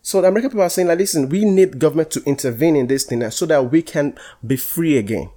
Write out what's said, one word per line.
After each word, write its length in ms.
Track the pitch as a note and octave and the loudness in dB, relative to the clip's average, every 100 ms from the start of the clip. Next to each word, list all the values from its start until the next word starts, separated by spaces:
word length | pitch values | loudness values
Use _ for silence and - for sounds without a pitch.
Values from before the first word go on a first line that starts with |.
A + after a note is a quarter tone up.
So 200 | - G3 | -2 2
the 80 | F#3 | 2
American 220 | G3 C4 | 2 -2
people 120 | A3 | 0
are 80 | F3+ | -2
saying, 160 | F3+ F3+ | 0 0
like, 140 | E3+ | 2
"Listen, 280 | G3 D#3+ C3+ | 0 0 -2
we 160 | F3 | 0
need 360 | G#3+ F#3+ F#3+ B2+ | 2 4 2 2
government 320 | D#3 D3 D#3 | 0 0 -2
to 100 | - | -4
intervene 540 | - C#3 C3+ A2+ D#3+ D3+ | -4 -2 -2 0 2 2
in 100 | B2 | 2
this 180 | C3+ | -2
thing 240 | - A#2+ A#2 | -2 -4 -4
so 160 | - E3+ | -4 0
that 260 | D#3 B2+ | 2 4
we 100 | D#3 | 0
can 340 | E3 D#3+ C#3+ - - - A2+ | 0 -2 -4 -4 -20 -16 -4
be 100 | C3 | -4
free 400 | - - E3 C#3 | -4 -2 0 2
again." 320 | G#2 G#2+ - | 0 -4 -6